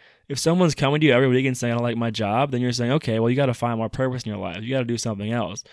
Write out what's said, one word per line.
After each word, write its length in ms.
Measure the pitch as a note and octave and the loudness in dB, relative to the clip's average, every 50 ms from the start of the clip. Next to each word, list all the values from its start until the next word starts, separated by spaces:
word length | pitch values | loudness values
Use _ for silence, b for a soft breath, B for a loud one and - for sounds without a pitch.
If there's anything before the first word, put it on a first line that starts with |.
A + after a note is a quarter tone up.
| b b b b b b | b b b b b b
if 100 | C#3+ C3 | -6 -2
someone's 380 | - D#3+ E3+ F3+ F#3 D#3+ C#3 | 0 2 4 4 4 2 2
coming 260 | - D3 C3+ C#3+ D3+ | 2 0 0 2 4
to 60 | D#3 D3+ | 4 6
you 60 | A#2+ | 6
every 140 | A#2+ C3+ C3 | 6 6 4
week 200 | B2 B2+ C3 C3+ | 4 4 2 0
and 100 | B2+ - | -2 -2
saying, 160 | - A#2+ A#2 | -2 -2 0
"I 40 | A#2+ | 0
don't 60 | A#2+ | 0
like 140 | A#2+ A#2 A#2 | -2 -2 -2
my 140 | A#2 A#2 | -2 -2
job," 400 | A2 G#2+ A2 G2+ G#2 A#2+ C#3+ D3 | -2 -2 -2 0 2 0 0 0
then 100 | B2+ A#2+ | 0 0
you're 100 | B2 B2 | 0 0
saying, 200 | A#2+ A#2+ A#2+ A#2+ | 0 0 0 0
"Okay, 280 | C3 D#3+ - - A2+ A2+ | 0 0 0 0 0 2
well, 120 | A2+ A#2 | 2 2
you 40 | B2 | 2
gotta 160 | C3+ C#3+ C3 A#2 | 2 2 0 0
find 240 | - - A#2+ A#2 A2+ | 0 -2 -2 -2 -2
more 100 | A2+ G#2+ | -4 -4
purpose 320 | - - C3 C3 B2+ B2 | -4 -2 -2 -2 -2 -4
in 80 | - A2+ | -6 -6
your 80 | G#2+ G2 | -6 -6
life. 240 | F#2+ F#2 E2+ F#2 | -6 -8 -8 -8
You 80 | A2 A#2 | -6 -4
gotta 160 | C3 C3+ B2 | -4 -2 -2
do 100 | A#2 A#2 | -2 -2
something 360 | A2+ - A#2 G#2+ G2 G2+ G#2+ | -4 -4 -4 -6 -4 -4 -4
else." 320 | A#2 A#2+ G#2+ E2+ F#2+ - - B | -4 -4 -4 -6 -8 -12 -16 B